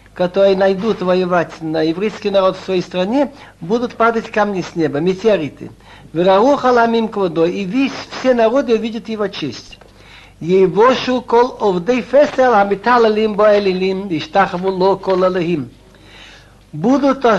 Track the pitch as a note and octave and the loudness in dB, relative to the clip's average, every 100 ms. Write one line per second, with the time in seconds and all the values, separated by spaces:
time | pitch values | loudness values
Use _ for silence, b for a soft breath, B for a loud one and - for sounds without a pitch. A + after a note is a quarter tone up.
0 | b - F3+ G3 G3 F#3+ G3 F#3+ A3 F#3+ | b -4 -2 2 2 4 2 0 -2 -2
1 | F#3 F#3 F3+ F3 D#3+ - D#3+ D#3+ D#3+ E3 | 0 0 2 0 -2 -6 -6 -2 -2 -2
2 | G#3+ G#3 G3+ G3 F#3+ F#3 - F#3 F3 F3+ | -4 -4 -2 2 0 -2 -4 -4 -4 -4
3 | F#3 C4 C#4 B B B E3 A#3 A#3+ - | -2 0 -2 B B B -4 -2 -2 0
4 | A3+ A3+ - A3 G#3 F#3+ E3 F3 D3+ C#3 | 0 0 -2 -2 -2 -2 -6 -2 -2 0
5 | F3 F#3 A3 G3+ C#3+ - A2+ - B B | -2 0 0 0 -2 -10 -18 -18 B B
6 | B D#3 F3+ F#3+ B3+ C#4+ B3+ B3 A#3 A3+ | B -2 2 4 4 2 2 2 2 0
7 | A3 G#3+ F#3+ D#3 E3 F#3+ F#3+ B3 C4+ - | -2 -2 -2 0 -2 -2 -4 -2 -2 -4
8 | - - C4 A#3+ A3 C4 A#3+ A3 A3+ A3 | -14 -4 0 2 2 2 0 0 -2 -8
9 | F#3 G#3+ G3+ G3 C#3+ - - - - B | -8 -6 -6 -6 -10 -10 -18 -20 -20 B
10 | B B B B D#3+ F#3+ F#3 F#3 B3 B3+ | B B B B 0 2 4 4 4 2
11 | - B3+ - A#3 B3+ - G#3+ F3+ F3 B3+ | -2 -4 0 2 2 0 -2 -2 0 -2
12 | F#3+ C4+ D4 - B3+ G#3+ G3+ G3 A#3 B3 | 2 2 2 2 2 4 2 0 0 2
13 | A3+ G#3+ A3 G3+ G#3+ G#3 G3 F#3 F#3+ F#3+ | 2 2 -2 2 2 4 2 -2 -2 -4
14 | G3 D#3+ - G3 F#3+ F3+ F#3+ F#3 F#3+ F#3 | -6 -8 -4 -2 -2 -2 -4 0 0 0
15 | F3+ F#3 F#3 F#3 E3+ E3 A#2+ - - B | -2 0 0 0 -2 -4 -6 -16 -20 B
16 | B B B B B B _ D3 G3 C#4 | B B B B B B _ -6 0 2
17 | C#4 C4+ A#3+ | 0 0 0